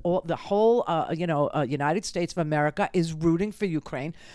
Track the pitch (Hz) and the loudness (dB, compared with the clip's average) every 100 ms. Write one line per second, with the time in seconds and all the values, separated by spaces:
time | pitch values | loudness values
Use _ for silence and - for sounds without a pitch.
0 | 175 180 165 160 - 202 226 240 - 165 | 0 0 0 -4 0 4 4 4 2 -2
1 | - 165 175 147 143 151 131 139 147 175 | -2 -2 0 0 0 0 -2 0 0 0
2 | - 170 175 - 151 151 151 - 202 185 | -2 -4 -4 -2 0 2 0 0 0 0
3 | 165 156 165 165 208 208 202 156 - 139 | 0 0 2 2 0 -4 -4 -2 -4 -6
4 | 147 - - | -8 -10 -18